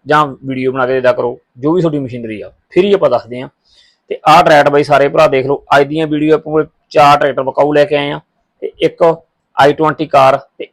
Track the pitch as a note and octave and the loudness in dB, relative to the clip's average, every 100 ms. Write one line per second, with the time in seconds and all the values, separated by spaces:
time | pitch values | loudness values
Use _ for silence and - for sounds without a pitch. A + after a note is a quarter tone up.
0 | C3 D3+ D3 C3 C3+ C3 C3 C3 B2+ C3 | -2 0 -2 -6 -10 -6 -4 -2 -2 0
1 | B2 B2 B2 A2+ _ - C#3 F3+ E3 D3 | 0 0 -4 -8 _ -8 -4 -2 -2 -4
2 | C3 B2 A2+ G#2+ F2+ _ _ F3 G3+ G3 | -8 -10 -12 -14 -16 _ _ -2 0 0
3 | D3 A#2+ A#2 B2 C#3 _ _ _ _ _ | 0 0 -4 -12 -14 _ _ _ _ _
4 | - - D3 D#3+ F3 D3+ C#3+ C#3+ C#3+ C#3 | -12 -4 2 4 4 4 4 0 2 2
5 | C#3 D#3+ D#3 C3+ B2 C#3 - C#3+ C#3+ D#3 | 2 2 2 0 -2 -6 0 0 0 -2
6 | D#3 D3+ D3+ D3+ D3+ D#3 D3 _ _ D#3 | -4 -2 0 0 0 -4 -4 _ _ 2
7 | C#3+ C#3+ D3 C3 C3 C3 C#3+ D3 D3 D3 | 4 4 0 -4 -4 -2 0 0 0 -2
8 | C#3+ D3+ - _ _ _ - - E3 - | -4 -8 -14 _ _ _ -8 -4 -4 0
9 | E3+ E3 _ _ _ - C#3 D3 D#3 D3 | 0 0 _ _ _ 0 0 2 -2 -2
10 | D3+ C#3 C3+ C3 - - - | -2 2 4 2 -4 -18 -10